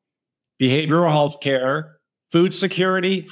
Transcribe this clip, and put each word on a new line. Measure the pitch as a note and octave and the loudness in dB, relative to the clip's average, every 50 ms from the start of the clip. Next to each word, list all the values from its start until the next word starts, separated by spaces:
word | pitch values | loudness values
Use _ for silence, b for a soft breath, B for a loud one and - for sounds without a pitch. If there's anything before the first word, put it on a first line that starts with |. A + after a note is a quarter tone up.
| _ _ _ _ _ _ _ _ _ _ _ - | _ _ _ _ _ _ _ _ _ _ _ -2
behavioral | C3 B2+ C3 D3 D#3 D3 D3+ E3+ F3 D#3+ | 0 0 2 0 0 0 2 2 2 2
health | D3+ D3+ D3 D3 D3 - | 2 2 0 0 -2 -4
care, | - C#3 C3+ B2+ B2+ C3 C#3 D#3 D#3 D#3 - _ _ _ _ _ _ _ - | -4 -2 -2 -2 0 -2 -4 -4 -6 -10 -18 _ _ _ _ _ _ _ 0
food | E3+ F3 F#3+ F#3+ | 2 2 2 0
security, | - G3 F#3 - F3 F#3 F#3 F#3 F#3+ F3+ F#3+ G3 F#3 D#3+ - | -2 -2 -2 -2 -2 -2 0 0 0 0 -2 -2 -4 -6 -6